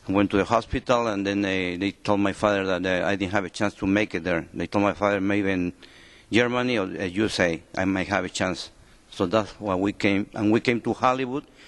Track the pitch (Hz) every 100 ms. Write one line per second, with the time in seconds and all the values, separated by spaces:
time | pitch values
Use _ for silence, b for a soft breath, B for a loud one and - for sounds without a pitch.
0 | - 98 101 101 95 117 - 131 - 120
1 | 117 101 98 101 98 95 90 87 98 -
2 | - 101 101 90 107 101 95 90 92 90
3 | 85 98 95 101 90 - 104 - 98 101
4 | 107 92 85 82 - - - 104 101 85
5 | 101 101 98 101 98 92 87 - B B
6 | B B B 104 120 123 123 117 95 85
7 | 92 92 107 - 90 80 - - 92 95
8 | 92 98 90 - 92 - - - b b
9 | b - 92 110 101 - 104 92 101 95
10 | 104 98 104 - 104 113 - 117 120 107
11 | 127 131 127 139 - B